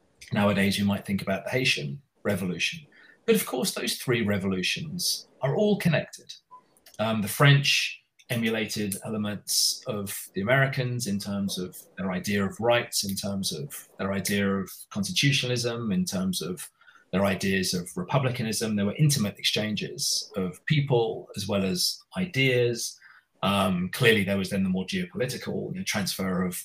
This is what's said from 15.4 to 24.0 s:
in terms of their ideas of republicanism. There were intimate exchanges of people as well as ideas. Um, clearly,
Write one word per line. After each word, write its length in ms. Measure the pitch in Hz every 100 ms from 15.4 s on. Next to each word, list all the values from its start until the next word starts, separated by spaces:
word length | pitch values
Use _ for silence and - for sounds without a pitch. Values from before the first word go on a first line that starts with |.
| 123 123 120 117 117
in 140 | 92 90
terms 360 | 92 95 90
of 280 | 80 90 - _ - - _
their 140 | 92 98
ideas 480 | 92 98 95 90
of 160 | 90 87 90
republicanism. 800 | - 135 131 123 110 104 110 104
There 100 | 101
were 100 | -
intimate 420 | 156 127 104 -
exchanges 920 | - 110 107 107 - - - - - 98
of 260 | 92 - -
people 600 | 156 139 120 110 95 - -
as 100 | 95
well 200 | 101 95
as 340 | 90 - - _ 92
ideas. 800 | 92 135 131 123 120 117 - - - - _ _
Um, 460 | 95 101 98 90 92
clearly, 320 | -